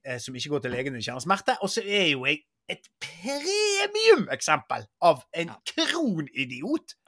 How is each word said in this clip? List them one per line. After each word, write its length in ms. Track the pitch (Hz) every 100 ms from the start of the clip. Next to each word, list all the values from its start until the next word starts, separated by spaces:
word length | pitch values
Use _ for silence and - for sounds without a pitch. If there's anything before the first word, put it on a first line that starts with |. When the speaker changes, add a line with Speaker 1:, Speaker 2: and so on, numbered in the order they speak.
Speaker 1:
eh, 140 | 139 123
som 160 | 127
ikke 140 | 127 143
går 120 | 147
til 100 | 131
legen 200 | 123 135
når 60 | 127
de 60 | 104
kjenner 120 | 127
smerte, 340 | 160 190 - 254
og 60 | 190
så 140 | - 196
er 240 | 202 175
jo 140 | 139
jeg 160 | 131 151 - _ -
et 200 | - - _ - 170 196 285 311 415
premiumeksempel 1300 | 427 392 403 415 440 359 160 135 - 151 - 113 110 _
av 200 | 175 139 -
en 120 | 165 170
Speaker 2:
Ja. 80 | 104 -
Speaker 1:
kronidiot 1300 | - 320 339 294 165 143 131 131 123 175 311 - -